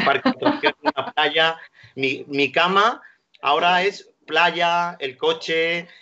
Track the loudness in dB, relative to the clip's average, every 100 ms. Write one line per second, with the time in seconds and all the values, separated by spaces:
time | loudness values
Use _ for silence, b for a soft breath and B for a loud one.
0 | 0 2 0 0 -2 0 -2 -2 -4 -4
1 | -4 -2 0 2 0 -2 B B B -6
2 | -4 -4 -6 -2 0 2 2 4 2 0
3 | b b _ _ -2 2 2 2 0 -4
4 | -16 _ -4 2 2 2 0 0 -2 -6
5 | -10 -2 -2 -2 -2 -2 0 -2 -6 B